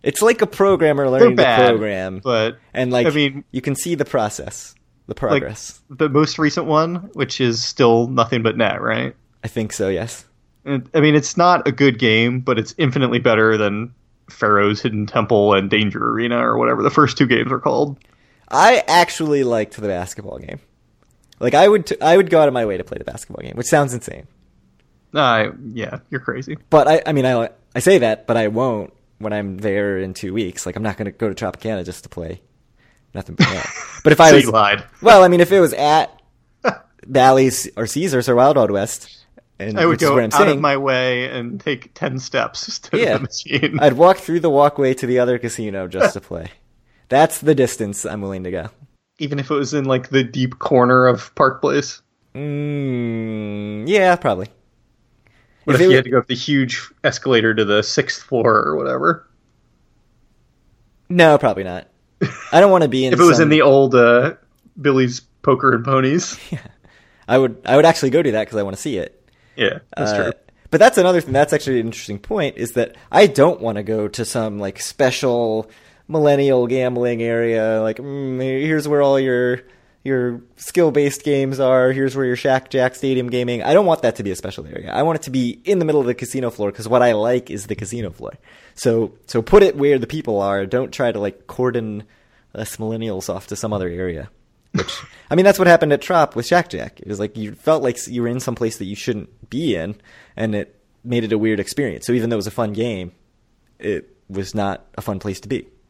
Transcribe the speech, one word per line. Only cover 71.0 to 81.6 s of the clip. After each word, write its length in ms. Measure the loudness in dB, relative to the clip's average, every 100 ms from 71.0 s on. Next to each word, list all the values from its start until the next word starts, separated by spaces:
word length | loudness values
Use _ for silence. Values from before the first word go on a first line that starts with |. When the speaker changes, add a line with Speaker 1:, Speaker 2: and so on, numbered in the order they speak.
| 2 2
Speaker 1:
thing. 120 | 0
That's 200 | 0 2
actually 260 | 0 -2 -4
an 60 | -4
interesting 320 | -10 -12 -14
point, 380 | -8 -4 -4 -6
is 160 | -6
that 240 | -4 -4 -8 _
I 140 | 4 4
don't 340 | 4 2 2
wanna 220 | -6 -6
go 240 | -6 -4 -4
to 160 | -6
some, 340 | -8 -6 -6 -6
like, 220 | -8 -8
special 880 | -14 -2 -2 0 -2 0 0 -2 -6 _ _ _ _
millennial 580 | 0 2 2 2 2 0
gambling 560 | -2 -2 -2 -4 -2
area. 580 | -4 -2 -2 0 0 -2
Like, 180 | -2 -6
mm, 420 | -10 -10 -8 -6
here's 480 | -4 -4 -2 -2 0
where 120 | 2
all 200 | 2 2
your, 420 | 0 0 0 -2 -8 _ _ _
your 400 | -6 -4 -4 -8 _ _
skill-based 640 | -6 0 2 2 0 -2
games 380 | -2 -2 -2 -2